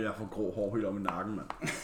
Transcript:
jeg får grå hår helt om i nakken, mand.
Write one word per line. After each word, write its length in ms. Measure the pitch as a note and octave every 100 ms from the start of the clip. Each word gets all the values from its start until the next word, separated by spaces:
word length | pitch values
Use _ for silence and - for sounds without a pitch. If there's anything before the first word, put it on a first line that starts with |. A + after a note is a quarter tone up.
jeg 120 | G#2+
får 120 | G2+ G#2+
grå 260 | G#2 G2
hår 200 | F2+ G2+
helt 120 | A2+ G2+
om 100 | G2+
i 40 |
nakken, 360 | F#2 F2 G2+ G2+
mand. 120 | - - - -